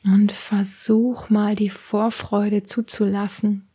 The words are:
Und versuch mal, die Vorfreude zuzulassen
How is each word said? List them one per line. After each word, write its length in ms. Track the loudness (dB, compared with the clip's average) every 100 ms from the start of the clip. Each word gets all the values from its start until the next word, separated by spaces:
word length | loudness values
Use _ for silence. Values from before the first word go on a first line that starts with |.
Und 280 | 4 4 4
versuch 960 | 0 -2 -2 -2 -4 0 2 2 -4 0
mal, 260 | 2 2 0
die 140 | -2
Vorfreude 920 | -4 -6 -2 0 -2 -2 0 2 0
zuzulassen 1040 | -2 -6 -4 -2 0 0 -4 -2 0 -2 -6